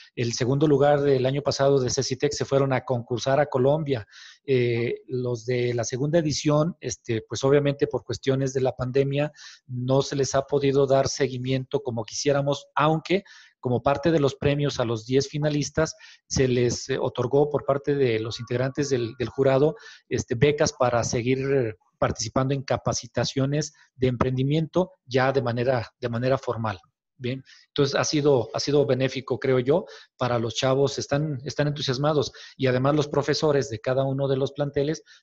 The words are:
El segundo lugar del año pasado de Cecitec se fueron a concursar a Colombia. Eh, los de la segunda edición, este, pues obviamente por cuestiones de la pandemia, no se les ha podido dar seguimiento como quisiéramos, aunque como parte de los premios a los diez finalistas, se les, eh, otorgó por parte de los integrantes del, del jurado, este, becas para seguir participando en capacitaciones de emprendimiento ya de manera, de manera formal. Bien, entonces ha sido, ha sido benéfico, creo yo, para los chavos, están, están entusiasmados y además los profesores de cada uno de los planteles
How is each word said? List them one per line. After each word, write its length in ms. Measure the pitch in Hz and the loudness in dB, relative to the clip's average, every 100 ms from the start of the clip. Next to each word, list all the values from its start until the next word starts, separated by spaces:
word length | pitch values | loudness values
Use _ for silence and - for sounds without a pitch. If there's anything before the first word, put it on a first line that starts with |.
| - - | -14 -6
El 160 | 117 | -4
segundo 360 | - 120 139 156 | -2 0 2 4
lugar 340 | 139 143 147 | 4 4 4
del 240 | 143 131 127 | 4 2 2
año 160 | 139 | 0
pasado 400 | 135 127 139 139 | -2 0 2 4
de 80 | 123 | 2
Cecitec 420 | 135 123 127 - | -2 -4 -2 -2
se 140 | - 131 | -2 0
fueron 260 | 139 135 | 0 2
a 140 | 127 - | 0 -2
concursar 560 | 123 117 120 135 139 | -4 -4 -4 0 0
a 60 | 143 | 2
Colombia. 600 | 131 131 151 147 123 104 - - - - | 2 2 2 0 -4 -6 -18 -20 -12 0
Eh, 560 | 127 120 117 120 - - | 2 2 0 -2 -4 -6
los 380 | 127 123 120 113 | -6 -4 -4 -4
de 280 | 123 120 | -2 0
la 100 | 120 | -2
segunda 360 | 117 123 147 170 | -4 -4 0 0
edición, 580 | 156 135 151 147 165 - | 0 -2 2 2 2 -2
este, 460 | 131 - - 110 - | -8 -8 -4 -4 -4
pues 160 | 110 | -2
obviamente 440 | 135 143 143 135 147 | 2 4 2 0 -2
por 180 | 120 - | -2 -6
cuestiones 480 | 113 135 135 135 | -4 -2 0 0
de 80 | 131 | 0
la 100 | 127 | -2
pandemia, 640 | - 127 135 139 139 147 - - - - | -2 -2 0 0 0 -4 -6 -20 -20 -12
no 360 | 123 127 135 | -6 2 2
se 140 | 135 143 | 2 -2
les 180 | 131 | 0
ha 100 | 135 | 0
podido 440 | - 143 139 135 135 | 0 0 2 2 4
dar 220 | 135 135 | 4 2
seguimiento 720 | - 131 127 127 131 127 139 | 0 -2 -2 -2 -2 -2 -4
como 240 | 131 117 107 | -4 -6 -6
quisiéramos, 640 | - 143 139 139 143 - | -4 0 0 0 -2 -4
aunque 500 | - 151 160 - 185 - - - _ | 0 2 2 0 -2 -2 -16 -20 _
como 220 | 127 120 | -2 0
parte 300 | 139 139 170 | 0 0 2
de 80 | 165 | 2
los 160 | 135 - | 2 0
premios 440 | 147 143 143 131 | 0 0 0 -2
a 60 | 117 | -2
los 200 | 113 110 | -2 0
diez 220 | 131 135 | 0 0
finalistas, 680 | 147 151 147 139 - 160 - - - _ | -2 -2 -2 -2 -2 -2 -4 -20 -20 _
se 200 | - 131 | 0 2
les, 420 | 123 120 117 - | 2 2 0 -4
eh, 80 | 131 | -4
otorgó 500 | 127 - 120 139 147 | -4 -2 0 2 2
por 160 | 139 - | 0 0
parte 300 | 139 147 143 | -2 0 0
de 240 | 131 110 | 2 0
los 200 | 113 - | -2 -8
integrantes 500 | 120 123 131 139 139 | -6 -2 -2 -2 -2
del, 260 | 127 113 - | -2 -2 -4
del 120 | 113 | -6
jurado, 460 | - 135 135 151 151 - - _ | 0 2 4 2 0 -10 -20 _
este, 280 | 120 - 120 | -6 -4 0
becas 360 | 147 147 151 | 2 2 0
para 320 | - 123 117 | 2 0 2
seguir 720 | 107 123 117 131 139 139 113 - _ _ | 0 -2 0 -2 0 0 0 -4 _ _
participando 560 | 127 - 113 135 131 | -2 -2 -4 -2 0
en 80 | 139 | -2
capacitaciones 1120 | 131 120 - 110 120 - 117 - 135 147 151 - _ - | -2 -4 -2 -6 -4 -4 -2 0 0 -2 -4 -10 _ -4
de 120 | 127 | -2
emprendimiento 840 | 123 131 127 139 156 156 170 185 - - | 0 0 0 0 0 0 0 -2 -6 -4
ya 280 | 131 131 | 0 2
de 80 | 135 | 2
manera, 500 | 123 120 120 123 104 - | 0 0 0 0 -4 -8
de 80 | 120 | -6
manera 300 | 117 127 135 | -2 0 -2
formal. 420 | - 113 113 104 _ _ _ _ | -2 -4 -4 -6 _ _ _ _
Bien, 260 | 123 135 - - _ | -8 -8 -12 -20 _
entonces 260 | - 139 143 | -2 0 0
ha 80 | |
sido, 440 | 127 156 147 131 107 | 0 0 2 2 2
ha 60 | 139 | -4
sido 260 | - 143 135 | 0 2 2
benéfico, 540 | 127 131 135 - 117 | 2 0 -4 -6 -4
creo 180 | 131 127 | 0 2
yo, 280 | 127 165 220 - - _ | 2 0 -2 -12 -20 _
para 200 | 123 120 | -2 -2
los 160 | 113 | -2
chavos, 460 | - 135 131 139 127 | -2 0 2 2 0
están, 420 | - 143 156 131 | -4 -2 -2 -6
están 240 | 139 - 147 | -6 -2 -2
entusiasmados 640 | 143 131 123 147 147 117 - - - | -2 -4 -2 0 0 -2 -6 -18 -2
y 120 | 127 | 0
además 280 | 123 135 151 | 2 2 2
los 120 | 147 | 0
profesores 640 | 143 135 143 156 143 131 | -2 0 0 2 2 0
de 80 | 110 | -4
cada 240 | 131 131 | -2 -2
uno 240 | 135 135 139 | -2 -2 -2
de 100 | 135 | -2
los 140 | 135 | -2
planteles 520 | - 143 143 143 160 - - | -4 -4 -2 -2 -4 -10 -18